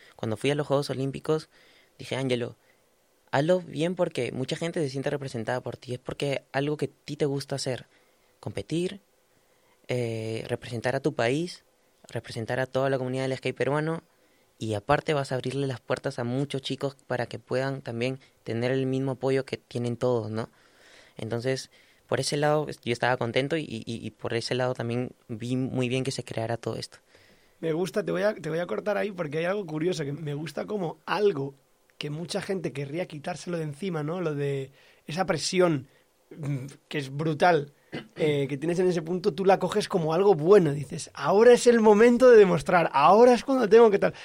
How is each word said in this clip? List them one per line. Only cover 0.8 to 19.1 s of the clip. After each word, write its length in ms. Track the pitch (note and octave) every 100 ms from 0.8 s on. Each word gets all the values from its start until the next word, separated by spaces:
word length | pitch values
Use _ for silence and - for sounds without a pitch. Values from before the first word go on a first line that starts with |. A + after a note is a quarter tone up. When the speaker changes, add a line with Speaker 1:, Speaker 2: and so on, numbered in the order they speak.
| C#3+
Speaker 1:
Olímpicos, 580 | B2+ C3+ C#3 - D#3 - _ _ _ _ -
dije, 180 | B2+ B2
"Ángelo, 400 | C3+ B2 A#2+ - _ _ _ _ _ _ _
hazlo 300 | B2+ D#3 F#3
bien 340 | E3+ C#3+ E3+
porque 380 | F3+ E3 - A#2+
mucha 240 | - C3 D#3
gente 240 | E3 F#3
se 100 | C#3
siente 200 | C3+ C#3
representada 500 | C#3+ C3+ A#2+ A2 B2+
por 160 | B2 A#2
ti. 180 | -
Es 60 | B2
porque 420 | - - C#3+ C3 -
algo 240 | C3+ C#3+ D3+
que 100 | C#3
a 180 | -
ti 120 | - D3
te 100 | D3
gusta 280 | C#3 C#3
hacer, 320 | C#3 C#3 A#2+ - _ _ _ _ _
competir, 600 | - G2+ - D#3+ F3+ G3+ _ _ _ _ _ _ _ _ -
eh, 580 | B2 A#2 A2+ A2 A2 -
representar 480 | A#2+ - A#2+ B2 C3
a 40 |
tu 140 | D3+
país, 500 | - A#2 C#3+ F3 - _ _ _ _ -
representar 500 | A#2 - A#2+ A2 B2+
a 80 | C3
toda 240 | C3 C3+
la 80 | C3+
comunidad 300 | B2+ C3 C3
del 80 | C3
skate 200 | C3 B2+
peruano, 460 | B2+ D3 D#3 E3 - _ _ _ _ -
y 120 | A2
aparte 380 | G2+ - C#3+ -
vas 200 | D3 C3+
a 20 |
abrirle 320 | C3 B2+ C3 C#3
las 140 | B2
puertas 400 | - C3 C#3+ C3
a 40 |
muchos 380 | A#2+ B2+ C#3+ C3+
chicos 340 | - C3 C#3 - -
para 180 | B2 A#2+
que 140 | G#2
puedan 420 | - B2+ C3+ C3+
también 380 | C3+ A#2 B2+ C3+ _ _
tener 260 | - A2+ B2
el 160 | C3+ C3
mismo 260 | C3 C3+